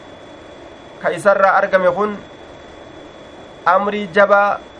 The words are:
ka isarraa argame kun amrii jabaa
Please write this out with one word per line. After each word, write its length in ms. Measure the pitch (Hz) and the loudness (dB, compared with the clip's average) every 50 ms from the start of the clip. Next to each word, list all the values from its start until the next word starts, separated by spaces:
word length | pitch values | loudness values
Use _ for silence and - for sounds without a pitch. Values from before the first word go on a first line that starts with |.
| - - - - - - - - - - - - - - - - - - - - | -20 -20 -20 -20 -20 -20 -20 -20 -20 -20 -20 -20 -20 -20 -20 -20 -20 -20 -12 -6
ka 80 | - 170 | -6 -4
isarraa 440 | 170 165 - 202 196 196 196 190 156 | -4 0 0 0 2 4 2 2 2
argame 340 | 160 196 190 190 185 180 180 | 2 0 0 0 0 0 0
kun 260 | 175 190 208 214 208 180 - - - - - - - - - - - - - - - - - - - - - - - - - - - - - | 0 0 -4 -4 -6 -10 -14 -20 -20 -20 -20 -20 -20 -20 -20 -20 -20 -20 -20 -20 -20 -20 -20 -20 -20 -20 -20 -20 -20 -20 -20 -20 -14 -6 -2
amrii 420 | 165 185 190 202 202 202 208 208 | 0 0 0 0 -2 -6 -6 -8
jabaa 520 | 175 156 208 202 196 202 202 208 202 - - - - - | -2 2 2 4 4 4 2 2 0 -2 -6 -10 -18 -20